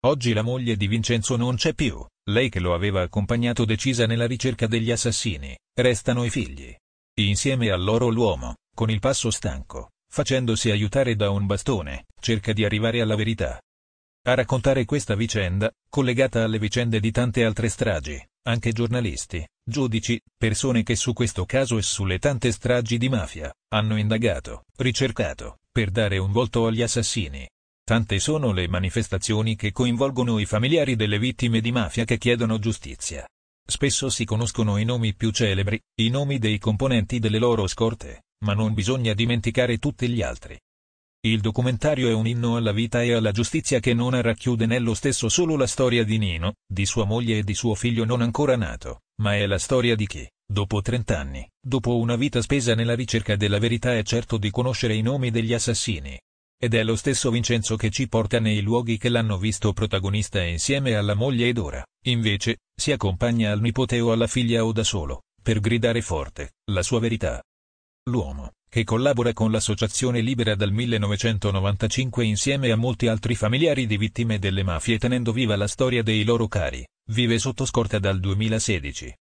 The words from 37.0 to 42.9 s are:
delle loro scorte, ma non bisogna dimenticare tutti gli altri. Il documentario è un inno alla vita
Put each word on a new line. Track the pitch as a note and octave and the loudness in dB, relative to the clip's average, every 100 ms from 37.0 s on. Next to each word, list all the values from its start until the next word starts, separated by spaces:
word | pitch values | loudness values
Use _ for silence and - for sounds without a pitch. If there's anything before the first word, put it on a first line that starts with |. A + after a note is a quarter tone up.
| G2 B2 | 0 0
delle | A2 A2 | 0 2
loro | A#2+ A2+ F#2+ | 2 2 0
scorte, | - A2+ G#2+ C#2+ - _ _ | 0 -2 -2 -12 -16 _ _
ma | G#2 | -2
non | G2+ A2 | 0 0
bisogna | A2 G2+ C3 A#2 | 0 0 0 0
dimenticare | G#2 A#2 A#2+ A#2+ A2+ B2 A#2 | 0 2 0 0 0 0 0
tutti | C#3+ - B2 | -2 -2 -2
gli | A#2+ | -2
altri. | D2 A#1+ - B1+ _ _ _ _ _ _ | -4 -6 -14 -18 _ _ _ _ _ _
Il | A2 A2+ | 0 0
documentario | G#2+ G#2+ B2 A#2+ D3+ C#3+ B2+ | 0 0 0 0 0 2 2
è | |
un | A2 A2+ | 2 0
inno | A#2+ A#2+ A#2 | 0 0 0
alla | A2 | 0
vita | G2+ A#2 | 0 0